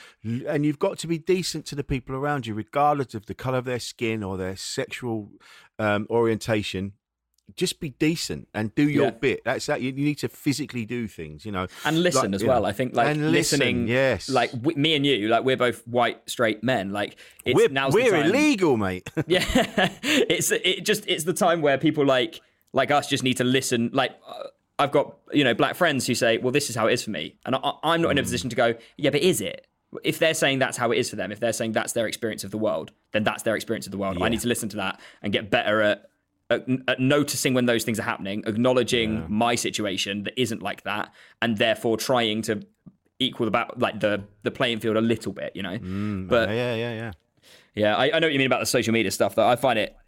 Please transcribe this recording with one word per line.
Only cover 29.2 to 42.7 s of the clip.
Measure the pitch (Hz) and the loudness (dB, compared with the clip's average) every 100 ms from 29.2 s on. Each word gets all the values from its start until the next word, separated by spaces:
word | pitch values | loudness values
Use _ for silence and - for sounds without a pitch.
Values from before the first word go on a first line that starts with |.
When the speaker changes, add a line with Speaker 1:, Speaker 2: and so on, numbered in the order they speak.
Speaker 2:
is | 185 165 | 2 2
it?" | 131 - _ _ _ - | -4 -10 _ _ _ -6
If | - 151 | -4 0
they're | 160 | 0
saying | 160 151 135 | 2 0 2
that's | 131 - | 0 0
how | 120 | 0
it | 120 | 0
is | 117 | 0
for | 104 | -4
them, | 92 | -8
if | 104 | -2
they're | 117 | -2
saying | 110 113 | -2 -2
that's | 110 - | -2 -2
their | 120 107 | -2 -4
experience | - 113 - | -4 -6 -6
of | 95 | -8
the | 107 | -2
world, | 107 82 78 _ _ | -2 -2 -6 _ _
then | 107 | 0
that's | 107 - | 0 0
their | 113 104 | -2 -2
experience | - 107 98 | -2 -6 -6
of | |
the | 101 | -6
world. | 98 90 | -4 -2
I | 107 | 0
Speaker 1:
Yeah. | |
Speaker 2:
need | 113 | 0
to | 120 | 0
listen | 117 113 | -2 -4
to | 104 | -4
that | 95 - - - | -6 -6 -16 -10
and | 101 | -4
get | 95 101 | -2 0
better | 120 - 107 | 0 2 2
at, | 104 - - _ _ _ - | 2 0 -6 _ _ _ -2
at, | 120 - 127 131 | -2 0 -2 -2
at | 127 | 0
noticing | 131 147 143 - 143 | 2 2 0 -2 0
when | 127 123 | 2 2
those | 117 | 0
things | 113 107 | 0 -2
are | |
happening, | 107 - 98 104 - | -4 -6 -6 -6 -4
acknowledging | 107 127 127 123 123 110 | 0 2 2 2 0 0
Speaker 1:
Yeah. | 110 90 | -4 -2
Speaker 2:
my | 107 120 120 | 0 0 0
situation | 95 - 104 95 101 101 | -2 -4 -4 -4 -4 -6
that | 101 - | -6 -2
isn't | 117 113 | -2 -2
like | 98 - | -8 -8
that, | 98 104 - - - _ | -6 -6 -8 -12 -20 _
and | 117 104 | -2 2
therefore | 117 - 123 110 | 2 2 0 0
trying | - 127 113 110 | 0 2 2 -2
to | 113 107 - | -2 -4 -8